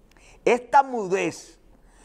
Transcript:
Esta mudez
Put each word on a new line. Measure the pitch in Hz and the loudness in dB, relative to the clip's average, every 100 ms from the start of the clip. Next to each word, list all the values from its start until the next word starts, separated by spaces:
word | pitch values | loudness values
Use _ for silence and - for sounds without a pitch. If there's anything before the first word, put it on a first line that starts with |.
| _ _ - - | _ _ -20 -6
Esta | - 240 247 285 | 0 0 2 2
mudez | 269 247 190 190 170 - - - _ _ _ _ | 2 -2 -4 -2 -4 -8 -18 -20 _ _ _ _